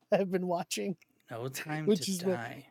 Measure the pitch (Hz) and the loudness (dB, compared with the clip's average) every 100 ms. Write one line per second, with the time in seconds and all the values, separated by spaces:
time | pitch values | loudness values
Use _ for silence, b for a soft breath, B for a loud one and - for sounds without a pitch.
0 | _ 180 196 185 180 175 180 - 202 175 | _ 2 4 0 0 0 -2 -4 -4 -4
1 | _ _ - 113 127 131 151 151 156 208 | _ _ -12 -6 -6 -6 -4 0 2 2
2 | 196 185 185 180 117 - - | 2 -2 0 0 -2 -10 -16